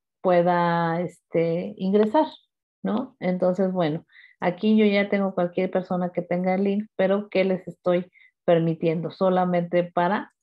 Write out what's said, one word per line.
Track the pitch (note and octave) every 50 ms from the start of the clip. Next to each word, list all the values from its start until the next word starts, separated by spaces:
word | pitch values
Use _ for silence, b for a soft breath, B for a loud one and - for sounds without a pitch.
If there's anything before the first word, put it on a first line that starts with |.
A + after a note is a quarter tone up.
| _ _ _ _
pueda, | - F#3+ F3+ F3 F3 F3+ F3 F3 F3 E3+ E3+ E3+ E3+ E3 E3 E3+
este, | F3 E3 - _ _ _ - E3+ E3 E3 E3 F3 F#3 G#3 -
ingresar, | - F#3+ F#3+ G3 G#3 G#3+ A3 - D#4 D#4 D#4 - - _ _ _ _ _ _ _ _ -
¿no? | F#3+ G3+ A#3+ C4+ - - -
Entonces, | - F3+ F3+ F3+ F#3 F#3 F3+ F#3+ G3 F#3 F#3
bueno, | F#3 E3+ D3+ D3+ E3 - b b b b b b b
aquí | F3 F3+ F3 F3 - G#3+ A3
yo | A3 G#3+
ya | G#3 G3+ G3+ G3 G3+
tengo | G#3 G3+ G3 F#3+ G3
cualquier | - F3 F3 F3 F#3+ F#3 F#3
persona | - F#3 F3+ - F#3 F3+ F3+ F3 -
que | F3+ F3
tenga | - F3 F3+ F3+ F#3 F#3
el | F#3+ G3+
link, | G3+ G3 G#3 G#3+ - _
pero | - F#3+ F#3 G3 G3+ G#3 G#3
que | - F#3+ F#3
les | F#3+ F#3 F3+ -
estoy | - E3 _ - F3+ F3+ F3 F3+ - b b b b b b _
permitiendo | - F3 E3 E3 E3 D#3+ D#3+ F3 E3 D#3+ F3 D#3+ D3+
solamente | - - F#3+ F#3+ F#3 F3+ F3+ F3+ F3+ F3 F3 F3 F3+ F3 F3
para | F3 - F3+ F3 F3+ G3+ B3 - - _ _